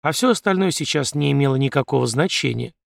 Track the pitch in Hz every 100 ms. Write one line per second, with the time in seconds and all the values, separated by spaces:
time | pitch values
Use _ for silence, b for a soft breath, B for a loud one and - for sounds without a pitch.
0 | 151 156 247 208 202 185 190 - 147 151
1 | 131 147 143 139 139 131 135 139 127 135
2 | 123 120 185 - 135 117 120 _